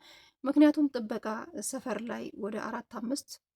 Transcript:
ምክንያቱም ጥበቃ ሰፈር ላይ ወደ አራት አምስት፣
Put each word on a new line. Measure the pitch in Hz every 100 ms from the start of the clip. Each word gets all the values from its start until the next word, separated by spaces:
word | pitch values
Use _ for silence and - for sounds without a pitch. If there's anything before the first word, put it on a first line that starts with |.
| - - - _
ምክንያቱም | 254 294 302 294 294
ጥበቃ | 247 214 226 214 220 320 330
ሰፈር | 214 262 - 208
ላይ | 233 226 233 -
ወደ | 202 214
አራት | - 233 -
አምስት፣ | 240 226 285 - - _